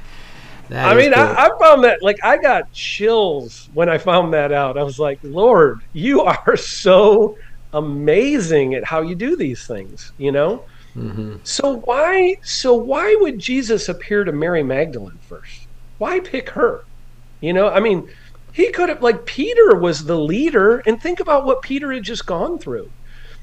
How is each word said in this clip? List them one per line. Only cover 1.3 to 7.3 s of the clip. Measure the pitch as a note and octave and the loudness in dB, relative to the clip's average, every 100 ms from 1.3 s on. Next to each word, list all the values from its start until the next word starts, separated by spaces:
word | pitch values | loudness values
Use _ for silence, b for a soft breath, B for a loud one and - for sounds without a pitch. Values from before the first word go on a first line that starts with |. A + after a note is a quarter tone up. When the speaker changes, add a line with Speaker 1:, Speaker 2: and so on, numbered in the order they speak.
| - D4 | 4 2
Speaker 2:
I | - | 6
found | D#4+ C#4 | 6 8
that, | A#3+ G3 | 6 4
like, | F#3+ G3+ | 0 0
I | G#3 D4 | 2 2
got | C#4+ G3+ - | 2 0 -2
chills | - - - G#3 A3+ G3 C#3+ A#2+ - - | -12 -10 -4 0 2 0 -2 -8 -16 -10
when | D3 E3+ | -2 0
I | D#3+ | 0
found | F#3 F3 E3 | 2 2 2
that | D#3 C#3+ | 0 0
out. | C#3+ C#3 C3+ | 0 -2 -2
I | |
was | C#3+ B2+ | -6 -4
like, | D3 C#3+ | -4 -4
"Lord, | C#3+ D#3 A3+ G#3 D3 A2+ - | -8 0 4 6 4 2 -12
you | D#3 A3 C#4 | -6 0 2
are | G3 - - B3+ | 2 0 0 0
so | - - F3+ F#3 G#3 G#3+ G#3+ | -2 -4 4 6 8 6 2